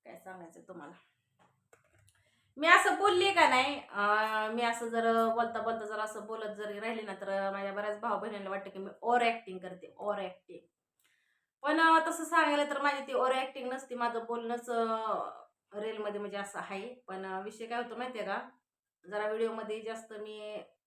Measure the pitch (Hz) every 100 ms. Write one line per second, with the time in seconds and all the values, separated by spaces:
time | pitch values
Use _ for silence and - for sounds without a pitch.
0 | - 175 180 185 170 170 170 175 147 180
1 | _ _ _ _ _ _ _ - _ _
2 | _ _ _ _ _ - 320 370 381 359
3 | 403 359 392 359 294 254 277 277 - 202
4 | 202 214 220 220 220 226 233 233 233 233
5 | 226 226 226 226 226 226 226 226 208 214
6 | 214 220 208 226 208 202 208 202 220 226
7 | 214 190 196 196 196 196 196 196 208 208
8 | 226 196 220 208 196 196 196 190 196 -
9 | 226 240 233 233 - 185 185 180 - -
10 | 202 196 180 - _ 175 _ _ _ _
11 | _ _ _ _ _ _ 277 311 330 330
12 | 330 330 320 330 302 294 294 285 285 277
13 | - 247 254 262 262 269 247 254 - 240
14 | 240 233 226 233 226 240 233 233 226 226
15 | 220 190 98 - - _ _ 202 220 214
16 | 208 202 202 202 196 - 180 196 226 247
17 | - 190 190 190 202 214 226 233 233 226
18 | 254 233 190 208 254 _ _ _ _ _
19 | 180 208 214 220 226 226 202 220 220 226
20 | - 214 214 214 214 208 - _